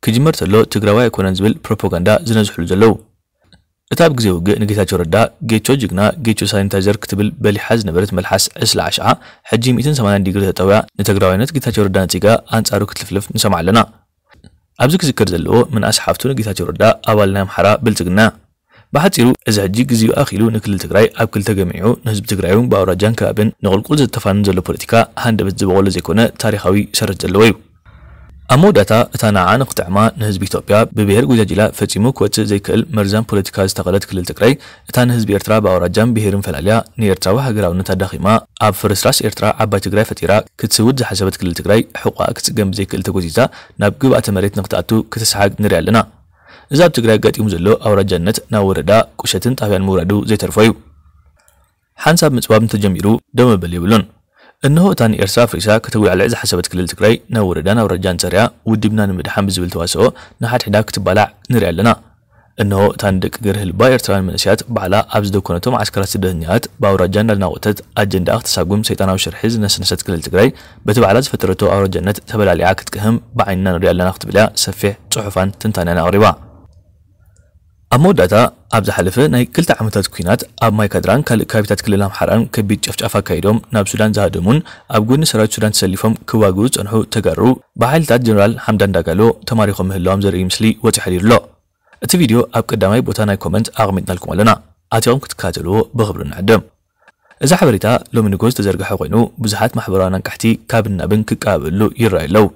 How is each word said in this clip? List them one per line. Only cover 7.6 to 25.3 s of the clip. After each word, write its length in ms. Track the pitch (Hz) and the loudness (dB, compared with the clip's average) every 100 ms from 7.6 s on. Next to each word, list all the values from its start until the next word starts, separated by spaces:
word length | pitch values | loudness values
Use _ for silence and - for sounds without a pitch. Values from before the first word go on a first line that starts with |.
| - 117 | 0 -2
ዝነበረት 340 | 98 85 101 | 0 -2 -2
መልሓስ 320 | 90 95 98 - - | -4 -2 -2 -2 -2
ዕስለ 220 | 117 107 | -2 -2
ኣሽዓ 260 | 82 - 98 131 - - - | -2 -2 -2 -2 -4 -20 -4
ሕጂ 180 | 113 123 | -2 0
ሚእትን 240 | 123 131 147 | 0 0 0
ሰማንያን 280 | 104 101 | 2 2
ዲግሪ 180 | 95 95 | 0 0
ተጠውያ 320 | 98 87 92 104 - | -2 0 2 2 0
ንትግራዋይነት 580 | - 104 98 95 92 131 | -6 0 2 2 2 0
ጌታቸው 320 | 147 127 110 | -2 -4 -2
ረዳ 120 | 101 95 | 0 0
ነጺጋ 280 | 92 92 98 113 - | -2 0 2 2 0
ኣንጻሩ 380 | 117 104 104 104 | -4 -2 -2 -4
ክትልፍልፍ 380 | - - 92 - | -8 -8 -8 -6
ንሰምዕ 300 | - 107 90 | -4 -2 0
ኣለና። 220 | 85 113 104 - _ _ _ - - _ _ _ | 2 2 0 -4 _ _ _ -20 -20 _ _ _
ኣብዚ 160 | 123 180 | 0 2
ክዝከር 320 | 156 - 101 | 0 0 0
ዘለዎ 260 | 85 80 113 120 | 0 2 2 2
ምንኣስ 300 | 117 101 107 | 0 -2 -2
ሓፍቱ 220 | - - 123 | -2 -2 -2
ንጌታቸው 400 | 135 107 98 87 | -4 -4 -6 -6
ረዳ 180 | - 107 - | 0 2 2
ኣባል 280 | - 107 101 | 0 2 2
ናይ 100 | 98 | 0
ኣምሓራ 260 | 95 - 92 107 | -4 0 0 2
ብልጽግና። 420 | 117 104 87 92 110 - _ _ _ _ _ | 0 -2 0 2 2 0 _ _ _ _ _
ብሓጺሩ 340 | 139 180 190 120 131 | 0 0 2 2 2
እዚ 120 | - 104 | 0 -2
ሕጂ 180 | 98 104 | 0 0
ግዚኡ 280 | 127 117 110 - | 0 2 2 2
ኣኺሉ 260 | 135 95 113 | 0 0 0
ንክልል 280 | 110 104 98 | 0 -4 -6
ትግራይ 280 | 87 85 110 | -2 2 2
ኣብ 160 | - 113 | 0 -4
ክልተ 200 | 107 98 | -2 -2
ገሚዑ 380 | 98 92 - 98 123 | -2 -2 -2 -2 -2
ንህዝቢ 260 | - 107 - | -4 -6 -4
ትግራይ 260 | 98 90 | -4 0
እውን 160 | 101 123 | 2 2
ብኣውራጃን 480 | 101 95 90 104 113 | 2 2 2 0 0
ከባብን 340 | 101 101 107 - | -2 0 -2 0
ንቑልቁል 420 | 101 95 - 151 | 0 0 0 0
ዘተፋንን 460 | 127 - 107 98 | 0 0 -2 0
ዘሎ 160 | 101 92 | 2 0
ፖለቲካ 320 | 87 - - 113 120 - | -2 -8 0 0 0 -2
ሃንደበት 420 | 123 | -2